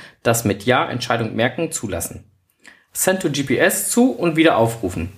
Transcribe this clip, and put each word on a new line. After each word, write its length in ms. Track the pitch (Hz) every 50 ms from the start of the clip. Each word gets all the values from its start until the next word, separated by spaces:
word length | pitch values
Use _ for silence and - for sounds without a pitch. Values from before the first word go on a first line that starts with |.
| - - - _ -
Das 200 | 120 117 - -
mit 220 | 104 98 - -
Ja, 240 | 123 123 139 165 -
Entscheidung 480 | - 123 - - 117 113 110 107 101
merken, 340 | 107 117 131 - - 165 160
zulassen. 540 | - - - 101 90 85 - - - 92 - _ _ _ _ _ _ _ - - - _ _ _
Send 300 | - - - 190 185 190
to 80 | - 160
G 140 | 131 139 139
P 140 | 135 123
S 320 | 95 156 190 208 - - -
zu 220 | - 240 247 262
und 240 | 240 - 175 175 151
wieder 220 | 160 156 160 -
aufrufen. 560 | - 117 117 - - - 90 90 - 85 90 -